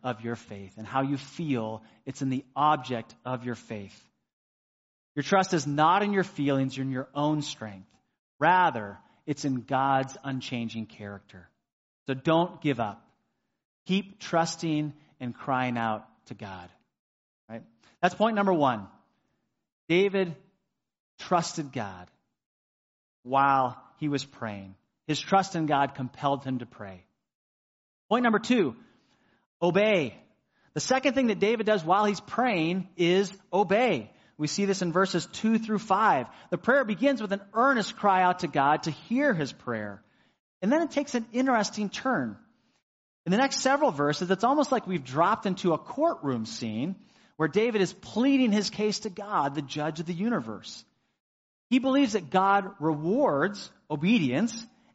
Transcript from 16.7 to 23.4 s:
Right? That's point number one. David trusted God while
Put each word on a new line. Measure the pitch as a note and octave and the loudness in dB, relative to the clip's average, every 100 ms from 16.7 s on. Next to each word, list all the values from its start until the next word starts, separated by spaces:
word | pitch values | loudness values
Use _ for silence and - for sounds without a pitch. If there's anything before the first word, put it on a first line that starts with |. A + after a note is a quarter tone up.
| _ _ _ _ _ _ _ - | _ _ _ _ _ _ _ -18
Right? | A2+ - _ _ _ | -18 -18 _ _ _
That's | F3+ | -2
point | - A3 G#3+ | 0 0 2
number | G3+ | 2
one. | E3+ C#3 A2 F#2 - _ _ _ _ _ _ _ _ - | 2 2 0 -6 -18 _ _ _ _ _ _ _ _ -2
David | F3 G3 F#3+ F3+ C#3+ _ _ _ _ _ _ _ - | 2 2 0 -4 -6 _ _ _ _ _ _ _ -18
trusted | - F3 E3 - C#3+ | 0 0 0 -6 -8
God | B2+ G2+ F#2 F#2 _ _ _ _ _ _ _ _ _ _ _ | -8 -8 -10 -18 _ _ _ _ _ _ _ _ _ _ _
while | B2 C3+ | -2 2